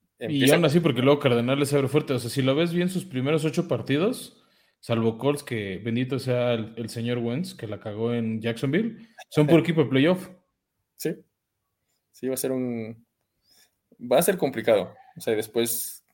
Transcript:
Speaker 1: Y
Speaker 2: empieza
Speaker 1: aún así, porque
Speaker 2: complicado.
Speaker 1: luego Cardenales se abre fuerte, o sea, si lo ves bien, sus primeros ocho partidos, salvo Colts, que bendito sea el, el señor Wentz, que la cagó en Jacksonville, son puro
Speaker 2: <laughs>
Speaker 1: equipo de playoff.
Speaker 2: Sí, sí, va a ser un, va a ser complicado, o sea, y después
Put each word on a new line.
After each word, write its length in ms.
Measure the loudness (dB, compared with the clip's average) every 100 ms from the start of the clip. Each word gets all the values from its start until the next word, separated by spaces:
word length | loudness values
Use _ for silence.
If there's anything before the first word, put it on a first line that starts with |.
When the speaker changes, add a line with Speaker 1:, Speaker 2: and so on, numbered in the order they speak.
| _ _
Speaker 1:
Y 60 |
Speaker 2:
empieza 300 | -4 2 4
Speaker 1:
aún 100 | 4
así, 160 | 4 4
porque 220 | 2 2
Speaker 2:
complicado. 20 |
Speaker 1:
luego 160 | 4 4
Cardenales 480 | 4 2 2 0 2
se 80 | 0
abre 120 | 2
fuerte, 260 | 0 0
o 40 | -4
sea, 120 | -2
si 100 | -2
lo 120 | 0 2
ves 160 | 0
bien, 160 | 0 -2
sus 160 | -4
primeros 400 | -6 -4 0 0
ocho 240 | 0 -2 -2
partidos, 760 | -4 0 0 0 -2 -12 _ _ _ _ _
salvo 380 | -4 0 0 0
Colts, 240 | -2 -2
que 340 | -4 -6 -6 -6
bendito 400 | -4 -2 -2 -4
sea 360 | -2 0 0
el, 180 | 0 -4 -10
el 120 | -10
señor 300 | -6 -4 -2
Wentz, 360 | -2 -4 -6
que 140 | -10 -10
la 100 | -10
cagó 360 | -10 -4 -2
en 260 | -2 -2 -4
Jacksonville, 680 | -4 -2 -2 0 -2 -8 -18 -20 -2
son 180 | 2 6
puro 140 | 6
Speaker 2:
<laughs> 20 |
Speaker 1:
equipo 220 | 6 2
de 60 | 2
playoff. 400 | 4 4 2 -4 -20 _ _ _ _ _ _
Speaker 2:
Sí, 180 | -8 -8 _ _ _ _ _ _ _ _ _
sí, 160 | _ -6
va 80 |
a 40 | -4
ser 140 | -4
un, 540 | -4 -4 -6 -8 -14 _ _ _ _ _ _ _ _ _ _
va 180 | 0 2
a 40 |
ser 160 | 2 0
complicado, 560 | -2 0 2 2 2 -8 -20
o 60 | -8
sea, 140 | -2
y 20 | -2
después 640 | 0 -2 -2 -2 -8 -12 _